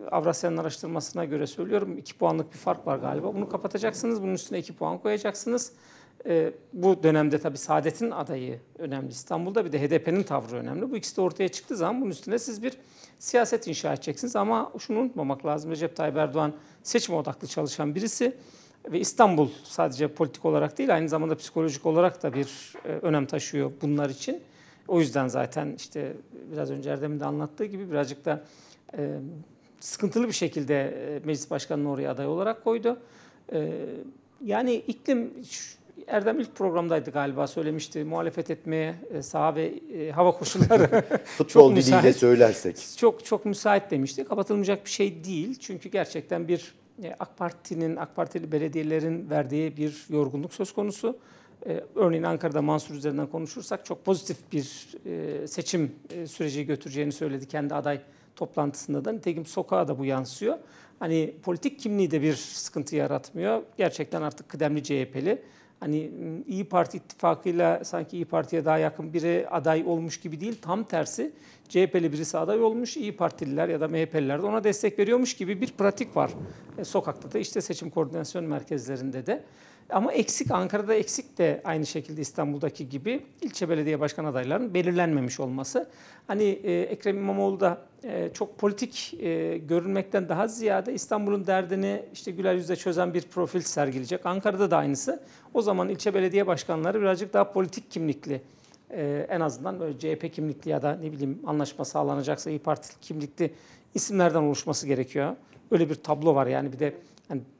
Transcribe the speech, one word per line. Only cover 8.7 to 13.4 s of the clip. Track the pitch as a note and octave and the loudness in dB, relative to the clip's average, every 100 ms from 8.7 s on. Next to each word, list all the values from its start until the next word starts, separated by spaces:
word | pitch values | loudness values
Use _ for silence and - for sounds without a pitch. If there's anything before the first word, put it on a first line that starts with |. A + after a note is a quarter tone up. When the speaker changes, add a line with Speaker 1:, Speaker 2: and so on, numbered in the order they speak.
| - | -12
Speaker 1:
önemli | D#3+ C3+ C3 | -8 -6 -8
İstanbul'da, | A#2+ - E3 F3 G#3 | -10 -6 -4 -2 -2
bir | F3 | 0
de | C#3+ | 0
H | C#3+ | 2
D | D#3+ | 2
P'nin | E3 F3+ | 2 0
tavrı | - C#3 A2+ A#2+ | 0 -2 -4 -6
önemli. | A#2+ D3 B3+ | -6 -4 -4
Bu | A#3+ | -4
ikisi | - - | -4 0
de | |
ortaya | F#3 F3+ F#3+ | 0 0 -2
çıktığı | - - A#3 | -4 -6 -2
zaman | E3+ B3 | -2 0
bunun | A#3+ | -2
üstüne | D#3 - A3+ | -4 -4 -4
siz | A#3 G#3+ | -4 -6
bir | A#3+ - - - - - | -6 -8 -14 -20 -20 -14
siyaset | - - | 2 4